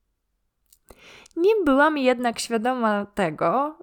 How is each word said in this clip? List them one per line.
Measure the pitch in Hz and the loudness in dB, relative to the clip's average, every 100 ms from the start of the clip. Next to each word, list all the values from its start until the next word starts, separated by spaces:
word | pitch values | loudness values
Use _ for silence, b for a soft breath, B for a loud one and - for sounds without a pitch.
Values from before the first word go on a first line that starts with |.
| _ _ _ _ _ _ _ _ _ B B B B - | _ _ _ _ _ _ _ _ _ B B B B -2
Nie | 359 440 320 | 2 2 2
byłam | 269 302 302 | 4 2 2
jednak | 254 247 247 226 | 0 0 -2 -6
świadoma | - 226 226 254 226 208 196 | -4 -2 -2 -2 0 -2 -4
tego, | - 180 151 165 214 294 311 | -4 -4 -2 -2 0 -2 -6